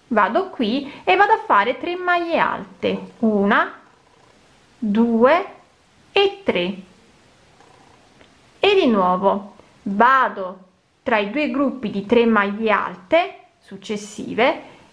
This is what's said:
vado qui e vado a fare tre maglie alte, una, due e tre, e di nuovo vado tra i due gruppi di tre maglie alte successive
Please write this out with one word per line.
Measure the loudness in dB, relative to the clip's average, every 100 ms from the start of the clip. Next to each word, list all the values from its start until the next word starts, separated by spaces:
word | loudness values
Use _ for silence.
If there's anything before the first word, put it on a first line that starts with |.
| _
vado | 0 2 0 -4
qui | -4 -4 -4 -6 -8
e | 0 2
vado | 4
a | 2
fare | 2 2 2 -2
tre | -6 -6
maglie | -2 -2 0 0
alte, | 0 -2 -10 -6 -4 -4 -8 -4
una, | 0 2 2 2 0 -6 _ _ _ _ _ _ _ _ _ _
due | -2 2 2 4 4 4 -2 -14 _ _ _ _ _
e | 0 0 0
tre, | -4 -2 -4 -6 -16 _ _ _ _ _ _ _ -20 _ _ _ _ _ -20 _ _ _
e | 2
di | 2 2
nuovo | 2 2 2 0 -2 -6 -20 _ _
vado | -8 2 4 4 0 -4 -10 -12 -20 _ _ _
tra | -2 -2
i | -2
due | -4 -4
gruppi | -2 -4 -4 -8
di | -8 0
tre | 2
maglie | 4 2 0 -2 -2
alte | -2 -2 -10 0 0 0 -8 -20 _
successive | _ -20 -10 -10 -10 -14 -8 0 0 0 -10 -20 -20